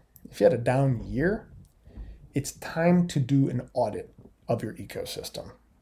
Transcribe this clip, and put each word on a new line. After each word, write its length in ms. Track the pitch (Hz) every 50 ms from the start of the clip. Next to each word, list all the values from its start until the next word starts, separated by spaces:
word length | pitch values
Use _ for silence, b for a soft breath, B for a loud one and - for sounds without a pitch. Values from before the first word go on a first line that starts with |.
| _ _ _ - - -
if 100 | - -
you 40 | 202
had 80 | 190
a 60 | 170 -
down 460 | 120 135 123 135 139 135 123 107 98
year, 440 | 98 104 120 151 180 214 226 - - - - - - _ _ b b b b b b b b b b -
it's 180 | 139 135 -
time 560 | - - - - - 165 165 175 180 180 175 175
to 100 | - 151
do 300 | 127 113 139 139 135 -
an 200 | 123 120 - - -
audit 400 | 127 117 107 98 90 - - - - - - _ _ _
of 160 | - 117 -
your 120 | - 107 92
ecosystem. 760 | - 101 - - 98 - - - - - - - - - - - _ _ _ _ _